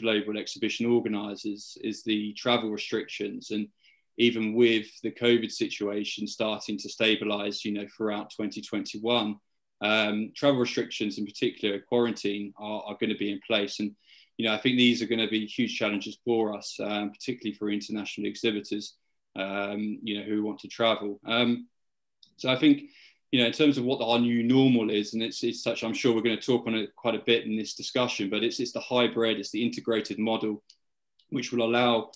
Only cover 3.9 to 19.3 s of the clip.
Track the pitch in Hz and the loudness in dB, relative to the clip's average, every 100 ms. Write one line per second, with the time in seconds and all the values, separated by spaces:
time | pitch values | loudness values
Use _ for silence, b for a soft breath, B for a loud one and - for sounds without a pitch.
3.9 | b b - 117 113 107 113 120 110 107 | b b 2 2 4 0 4 6 6 0
4.9 | - 113 - 120 117 110 - 107 - 101 | -8 -8 0 4 4 2 -4 -4 -2 -4
5.9 | 104 107 - 104 - 110 107 - 101 101 | -2 -4 -6 -6 -2 -2 -2 -6 -8 -6
6.9 | - 110 104 107 104 104 101 110 104 101 | 0 2 2 0 -2 -4 -4 -4 -6 -6
7.9 | - 107 104 104 - 104 107 - 104 95 | -6 -4 -4 -6 -6 -6 -8 -6 -6 -6
8.9 | 104 113 120 - - _ _ _ - 104 | -4 0 0 0 -6 _ _ _ -4 0
9.9 | 110 107 107 110 - 143 131 123 - - | 2 2 0 -4 0 2 4 2 0 -4
10.9 | - 107 101 101 - - - 107 98 - | -2 -4 -4 -8 -2 -2 0 -2 -2 0
11.9 | 120 120 107 101 101 101 - 107 107 104 | 2 2 0 -4 -4 -8 -10 -8 -8 -8
12.9 | 101 143 - 104 101 - 107 101 - 104 | -4 -2 -2 -4 -4 -2 -2 -2 -4 -4
13.9 | - b b b - 113 107 139 123 123 | -6 b b b -4 0 2 2 6 6
14.9 | 117 110 113 107 110 107 - 117 - 107 | 6 0 0 0 -2 -2 -2 -2 -2 -2
15.9 | 101 107 - 117 113 107 104 - - 104 | -2 -6 -6 0 2 0 -2 -10 -8 -4
16.9 | 104 104 - - 120 107 104 104 101 - | -2 -4 -6 -8 -6 -6 -4 -4 -4 -4
17.9 | 107 98 - 101 - 117 104 101 104 - | -8 -6 -6 -6 -2 -2 -2 -4 -6 -8
18.9 | - _ _ _ | -16 _ _ _